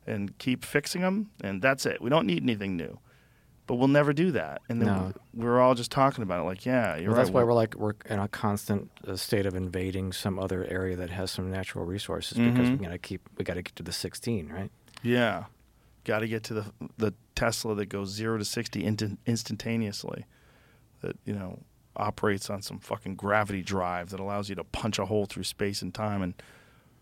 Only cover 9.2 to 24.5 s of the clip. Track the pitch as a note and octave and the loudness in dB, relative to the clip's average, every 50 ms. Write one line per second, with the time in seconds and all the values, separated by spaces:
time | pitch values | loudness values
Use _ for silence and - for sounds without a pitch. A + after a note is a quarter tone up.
9.2 | - - A#2 G2+ G2 G2 F2+ F#2 F#2 F2+ F2 F#2 F#2 F#2+ F#2 F#2+ F#2+ F#2 F#2 - | -2 0 0 2 2 0 0 -2 -4 -2 -2 -2 -2 -2 -2 -2 -2 -4 -4 -2
10.2 | - G2+ F#2 F#2+ F#2+ F#2 F#2 F#2 - - F2+ F#2 F#2 F#2 F2+ F2+ F2+ E2+ F2+ G2 | -2 -2 -2 -2 -2 -2 -2 -2 -2 -2 -2 -2 0 -2 -2 -2 -4 -4 -4 -4
11.2 | F#2+ F#2+ - - F#2 F#2 F#2 F#2+ F#2+ - - F#2+ F2+ F2 F#2+ G#2 - - E2+ E2 | -4 -4 -4 -4 -4 -2 -2 -4 -4 -4 -6 -6 -4 -4 -4 -6 -4 -4 -6 -4
12.2 | - - - A#2 A#2 A#2+ A#2+ B2+ B2 B2 C3 - F#2+ E2+ F2 F2+ - - F#2+ - | -6 -4 0 2 4 4 4 4 4 4 2 0 -2 -6 -6 -8 -8 -8 -10 -10
13.2 | - - - - F#2+ - F2 F2+ F2 - - - E2 E2+ - - - F2 - - | -10 -12 -8 -6 -4 -4 -4 -4 -6 -8 -12 -12 -8 -8 -6 -4 -6 -6 -8 -6
14.2 | - A#2 A#2 F#2+ D2+ D2 D#2 F#2 G2 - - _ _ - - - - A#2+ B2 B2 | -4 -2 -2 -2 -4 -6 -6 -8 -8 -8 -10 _ _ -20 -16 -4 0 2 4 4
15.2 | A#2+ A2 F#2 E2+ G#2+ - - _ _ _ _ _ _ _ _ _ _ - G#2+ A2 | 4 2 0 -2 -6 -10 -16 _ _ _ _ _ _ _ _ _ _ 0 0 2
16.2 | A2+ A2 A2+ A2 G#2+ - A2+ G#2+ G#2 G#2 - _ D2+ - - - A2 G#2 F#2+ - | 2 0 -2 -4 -4 -4 -4 -4 -4 -4 -10 _ -14 -12 -2 0 0 0 0 -4
17.2 | _ _ _ - B2 A#2 A2 - - A2+ G#2+ G2+ G2+ F#2+ G2 G2+ G2 F#2+ G2+ G#2+ | _ _ _ 0 0 2 0 0 -2 -2 -2 -2 -2 -4 -4 -4 -4 -4 -4 -4
18.2 | A2 A2+ A2+ G#2+ G2+ - - A#2+ A2+ - - G#2+ - G#2+ G#2+ G#2+ A2 G#2+ - - | -2 -2 -2 -2 -2 -2 -4 -4 -4 -4 -4 -2 0 0 0 0 -2 -4 -4 -4
19.2 | - A#2+ A#2 A2 - - A2+ G#2 - A2+ A#2 A2+ A2 G2+ G2+ - - - - - | -2 0 0 0 -2 -4 -8 -6 -4 -2 -2 0 -2 -2 -4 -6 -8 -8 -8 -10
20.2 | - - _ _ _ _ _ _ _ _ _ _ _ _ _ _ - - - - | -12 -16 _ _ _ _ _ _ _ _ _ _ _ _ _ _ -8 -8 -8 -8
21.2 | _ G#2+ G#2 G2 F#2+ F#2 - - - _ _ _ _ _ _ - G#2 G#2+ G#2+ - | _ -6 -6 -6 -6 -8 -10 -14 -16 _ _ _ _ _ _ -2 -2 -2 0 2
22.2 | - G#2+ G2 G2 - - G#2 G2 - - G2+ G#2 - - G#2+ G#2 - F#2+ F#2+ - | 2 2 2 2 -2 -6 -6 -6 -6 -8 -10 -10 -6 -6 -6 -6 -4 -8 -8 -4
23.2 | G2 G2+ G#2 G#2+ G#2 G2 G2+ F#2+ F2 F#2+ G2 F#2+ F2+ F2+ F2 F2 F2 F#2 G2 F#2+ | 0 4 4 4 4 2 -2 -4 -2 -2 0 0 0 0 -2 -4 -6 -6 -8 -6
24.2 | G2 G2+ G2+ G#2 G2+ G2+ | -4 -4 -4 -4 -4 -4